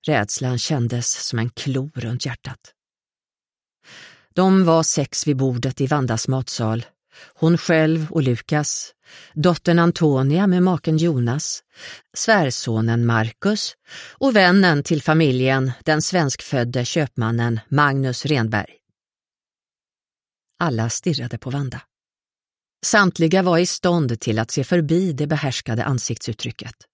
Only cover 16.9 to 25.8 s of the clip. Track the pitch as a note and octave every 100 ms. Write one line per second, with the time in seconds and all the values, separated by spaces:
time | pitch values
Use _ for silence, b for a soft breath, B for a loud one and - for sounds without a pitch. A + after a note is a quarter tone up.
16.9 | - D3 - A2+ A#2 A#2 A#2 - C3+ D3
17.9 | C#3 C3+ B2 C3+ C#3+ A2 G#2+ - _ _
18.9 | _ _ _ _ _ _ _ _ _ _
19.9 | _ _ _ _ _ _ _ E3 A#2 A2+
20.9 | - - C#3+ A#2+ A#2 - C3+ C#3 - -
21.9 | _ _ _ _ _ _ _ _ _ -
22.9 | G#3+ F#3+ - D#3+ F#3 F#3 E3+ F3+ - F3+
23.9 | F3 C3+ A#2 - G#2+ A2+ - C3+ F3+ D3+
24.9 | E3 F#3+ C3+ D3 D3+ D3 B2 - A#2